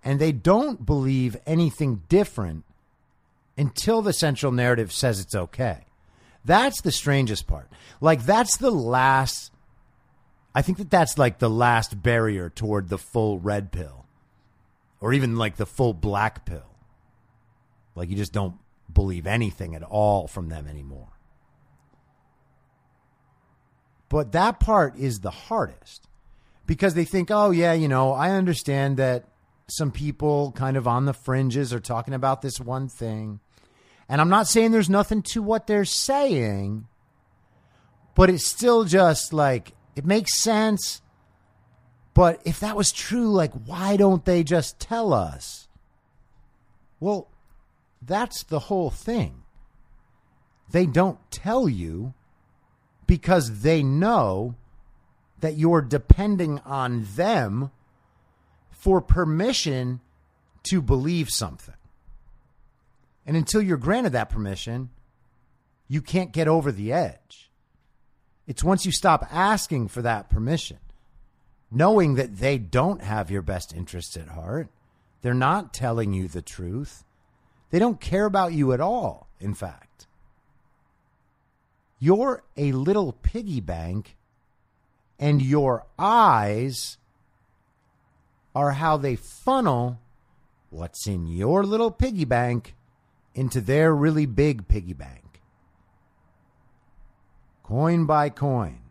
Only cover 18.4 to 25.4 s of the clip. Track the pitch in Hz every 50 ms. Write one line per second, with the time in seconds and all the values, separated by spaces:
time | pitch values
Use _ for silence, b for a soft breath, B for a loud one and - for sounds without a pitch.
18.4 | 101 92 87 - _ _ _ _ _ - 82 - 98 98 92 87 78 85 104 117
19.4 | 117 101 87 - 98 82 80 80 82 - 104 104 104 104 101 98 85 - - 98
20.4 | 90 80 80 80 73 73 76 73 69 69 69 67 60 - - _ _ _ _ _
21.4 | _ _ _ _ _ _ _ _ _ _ _ _ _ _ _ _ _ _ _ _
22.4 | _ _ _ _ _ _ _ _ _ _ _ _ _ _ _ _ _ _ _ _
23.4 | _ _ _ _ _ _ _ _ _ _ _ _ _ _ - 151 147 110 98 165
24.4 | 185 226 240 - - 220 220 202 165 135 123 127 135 135 117 101 92 98 - -